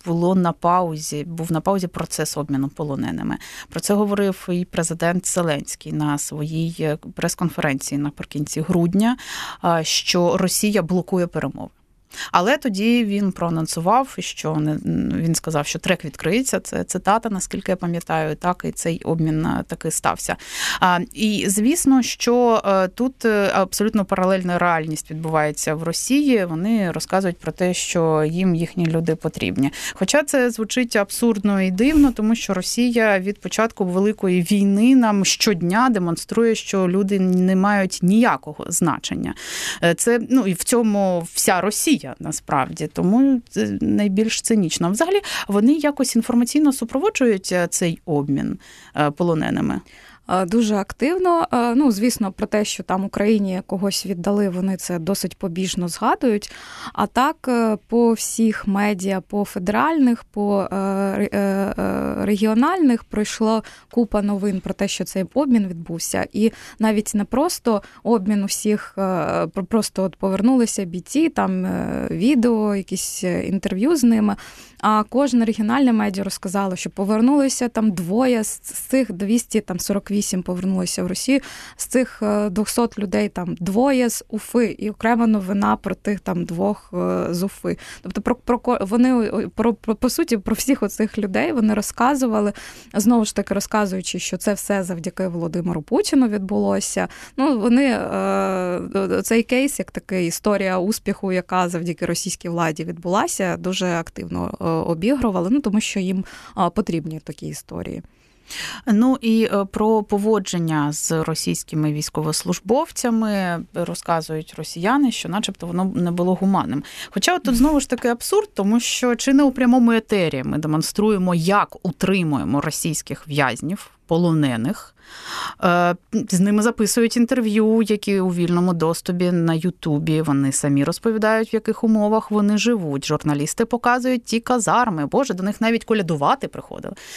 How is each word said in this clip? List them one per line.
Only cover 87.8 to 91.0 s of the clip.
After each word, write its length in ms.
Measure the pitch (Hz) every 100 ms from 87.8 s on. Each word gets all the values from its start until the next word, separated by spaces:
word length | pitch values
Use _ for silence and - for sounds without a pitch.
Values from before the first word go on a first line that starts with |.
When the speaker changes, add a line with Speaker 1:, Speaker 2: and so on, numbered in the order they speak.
| - -
Speaker 2:
Тобто 180 | 185 202
про, 140 | -
про 240 | 233 - 240
ко-, 200 | - 240
вони, 340 | 190 233 254
о, 340 | 247 214 214 190
про, 260 | - 226
про, 200 | 220 -
по 160 | 214 247
суті, 260 | - 339 220
про 180 | -
всіх 280 | 220 - 269
оцих 360 | 202 -